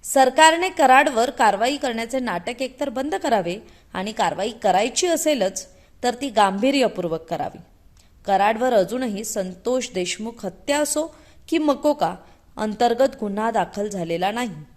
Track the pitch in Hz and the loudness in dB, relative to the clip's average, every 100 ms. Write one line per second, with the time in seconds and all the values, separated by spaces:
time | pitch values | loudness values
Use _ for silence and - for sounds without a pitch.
0 | - 277 262 262 320 330 370 370 294 262 | 0 4 4 6 4 4 -2 2 6 6
1 | 302 220 240 - 226 196 240 285 269 226 | 4 0 -2 2 2 2 -2 -2 -4 -6
2 | 226 262 247 - 180 247 262 - 285 240 | -4 -4 -4 -6 -6 -8 -8 -6 -6 -4
3 | 277 370 311 226 175 190 - - _ 190 | -4 -4 0 0 0 -6 -10 -20 _ -8
4 | 196 220 196 170 208 247 208 180 233 - | -8 -2 -2 0 -6 0 2 2 2 0
5 | 359 320 302 285 190 - - - _ _ | 0 2 2 0 0 -4 -14 -20 _ _
6 | 247 240 285 214 196 196 254 277 226 - | -4 -4 -4 2 2 4 2 4 2 0
7 | 175 160 - 160 - - - _ _ _ | -6 -6 -6 -6 -6 -10 -20 _ _ _
8 | _ _ - 190 202 220 254 233 180 247 | _ _ -2 2 2 2 2 2 2 -2
9 | 254 202 220 220 185 180 - 254 - 185 | -4 -6 -6 -6 -6 -6 -2 -2 -2 -4
10 | 180 - 220 233 190 - - 285 294 302 | -4 -6 -10 -8 -10 -10 -2 -2 0 -2
11 | 320 - - - - 320 302 277 302 294 | -6 -10 -20 -20 -4 0 2 2 2 2
12 | 165 175 - - _ - 214 208 240 233 | -2 -4 -16 -20 _ -6 -6 2 2 4
13 | 269 - 208 202 220 226 175 - 208 196 | 2 0 -6 -2 0 0 -2 -4 -6 -4
14 | 165 170 185 226 247 151 147 | -4 -2 -2 -2 -6 -8 -16